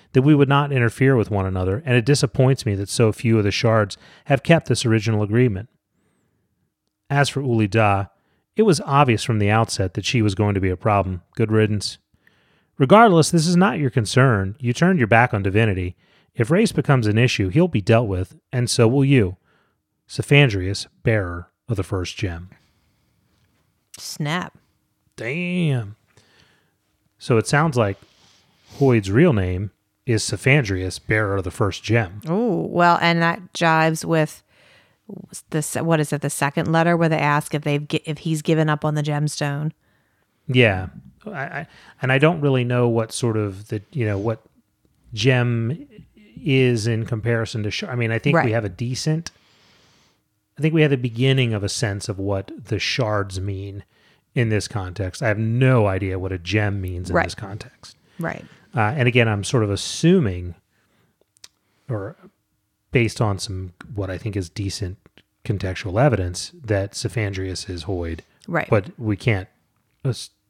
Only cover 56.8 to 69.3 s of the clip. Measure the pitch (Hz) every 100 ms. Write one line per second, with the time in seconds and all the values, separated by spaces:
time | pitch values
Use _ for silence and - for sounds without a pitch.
56.8 | 92 90 90 165 85 - 98 104 - _
57.8 | - _ _ - 165 - - - _ 123
58.8 | 107 147 120 120 113 104 - 123 104 98
59.8 | - - 160 190 110 90 87 - _ _
60.8 | _ _ _ _ _ _ - _ _ _
61.8 | - 107 104 - 185 _ _ _ _ _
62.8 | _ 123 110 - 110 95 - 92 90 _
63.8 | - 104 95 87 110 98 85 - 98 -
64.8 | 90 98 _ _ _ _ - 98 92 90
65.8 | 98 98 143 95 90 90 - 175 117 98
66.8 | 98 - 101 117 101 95 95 90 - 87
67.8 | 85 90 85 82 _ _ - 170 - 110
68.8 | 113 - 110 98 120